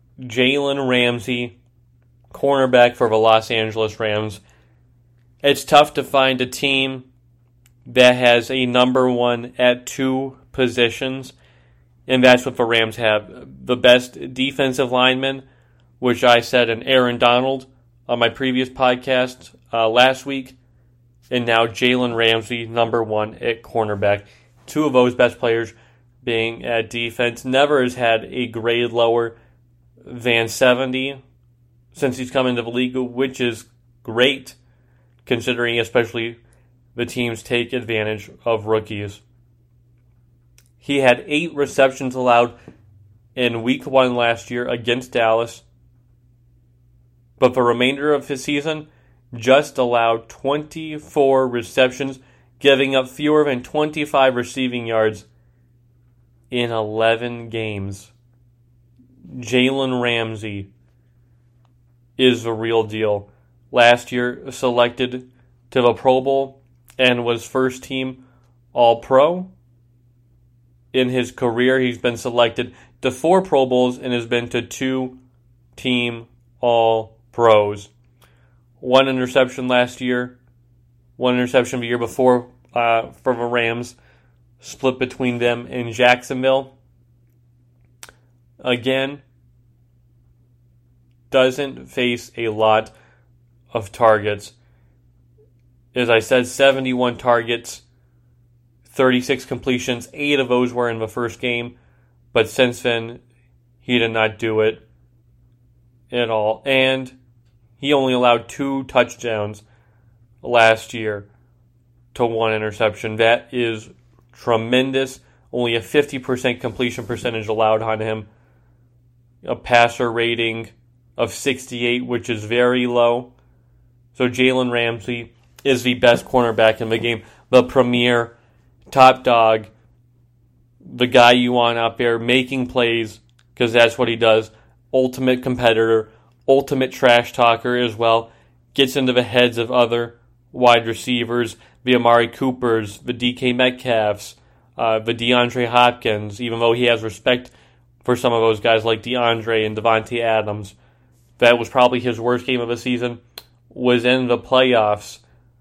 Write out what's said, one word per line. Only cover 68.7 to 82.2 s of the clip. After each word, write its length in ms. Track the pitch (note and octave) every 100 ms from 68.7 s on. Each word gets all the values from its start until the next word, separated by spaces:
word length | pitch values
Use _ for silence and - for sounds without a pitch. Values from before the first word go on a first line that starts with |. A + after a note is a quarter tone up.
All-Pro. 760 | - A#2 A#2 - C3 D3+ F3+ F#3 _ _ _ _ _ _ _ _ _ _ _ _ _ _
In 160 | C3+ B2+
his 240 | B2+ A#2+
career, 480 | - B2 A2+ B2+ C3
he's 160 | B2+ A2
been 220 | B2 A2+
selected 560 | B2+ A#2+ A#2 A2+ B2 - _ _
to 100 | C3
four 300 | B2 D#3+ F#3
Pro 240 | F#3 C#3+
Bowls 320 | C3 B2 B2+ B2
and 160 | C3
has 140 | A#2+ A2+
been 220 | A#2+ A#2+
to 100 | A#2+
two 580 | A2+ - C3 C3 B2+ B2+ _ _ _ _ _
team 520 | - B2+ B2 A#2+ A#2 A#2 _ _ _
All-Pros. 1300 | B2 A#2 A2+ A2+ A2 _ _ - A#2 G#2+ G#2 G#2 - _ _ _ _ _ _ _ _ _
One 280 | B2+ C3 C3+
interception 600 | C3 B2+ C3 B2+ C3+ B2+
last 340 | B2 B2 -
year, 360 | B2+ B2 B2 - _ _ _ _ _ _ _ -
one 180 | B2+
interception 460 | B2 B2 C3 A#2 B2+
the 60 | A#2
year 100 | A#2+
before, 540 | A#2 -